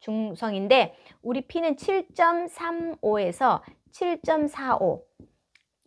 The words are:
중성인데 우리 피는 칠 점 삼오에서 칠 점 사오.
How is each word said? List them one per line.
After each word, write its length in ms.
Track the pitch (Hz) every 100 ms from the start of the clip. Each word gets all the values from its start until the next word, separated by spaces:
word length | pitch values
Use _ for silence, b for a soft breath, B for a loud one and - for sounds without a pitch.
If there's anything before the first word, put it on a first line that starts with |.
중성인데 920 | - 220 214 165 220 196 202 262 170 B B B
우리 260 | 240 254 -
피는 300 | 330 330 277
칠 360 | - 381 359
점 360 | - 339 339 339
삼오에서 1120 | - 339 339 330 - 214 208 180 175 254 180 B B _
칠 300 | - 359 330
점 260 | - 311 294
사오. 580 | - 262 - 180 156 _ _ - _ _ _ _ _